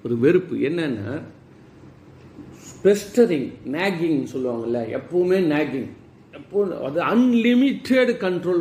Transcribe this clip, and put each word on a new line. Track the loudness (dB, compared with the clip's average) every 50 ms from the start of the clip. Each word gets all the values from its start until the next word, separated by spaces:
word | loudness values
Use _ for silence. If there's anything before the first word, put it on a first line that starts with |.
| -6
ஒரு | -4 -2 2
வெறுப்பு. | 4 4 4 4 2 0 -4
என்னன்னா, | -2 -2 -2 -2 -2 -4 -4 -4 -6 -6 -8 -8 -10 -10 -12 -18 -20 -20 -20 -20 -20 -20 -20 -20 -20 -20 -20 -20 -20 -20 -20 -20 -20 -20 -20 -20 -20 -20 -20 -20 -20 -20 -20 -8 0 2
பெஸ்டரிங், | 2 2 2 0 -2 4 4 4 4 4 0 -2 -4 -8 -12 -10 -8 -4
நேகிங் | -2 -2 -2 -2 0 0 0 0 0 -2 -4 -6
சொல்லுவாங்கல்ல, | -4 -4 -4 -4 -4 -4 -4 -4 -4 -4 -4
எப்பவுமே | -6 -8 -6 -2 0 0 2 2 2 2 2
நேகிங், | 2 2 0 0 -2 -4 -6 -8 -8 -12 -18 -20 -20 -20 -20 -20 -20 -20
எப்போ | -20 -12 -6 -2 -2 0 0 -2 -6 -6
அது | -4 -2 -2 0
unlimited | 2 4 4 4 4 4 4 4 4 4 4 4 2 0 -2 -2 0 2 4 4 2 0 -2
control | -2 -2 -2 -2 -2 0 0 0